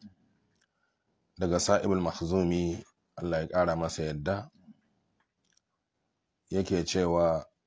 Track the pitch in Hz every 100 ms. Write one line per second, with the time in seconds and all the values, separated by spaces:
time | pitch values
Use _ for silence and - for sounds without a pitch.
0 | - - _ _ _ _ _ _ _ _
1 | _ _ _ - 90 87 - 101 98 95
2 | 85 - 82 92 87 87 87 85 - _
3 | _ - 87 82 80 90 87 82 82 -
4 | 78 76 73 98 135 - - - _ _
5 | _ _ _ _ _ _ _ _ _ _
6 | _ _ _ _ _ 92 92 90 82 95
7 | 87 85 85 80 - _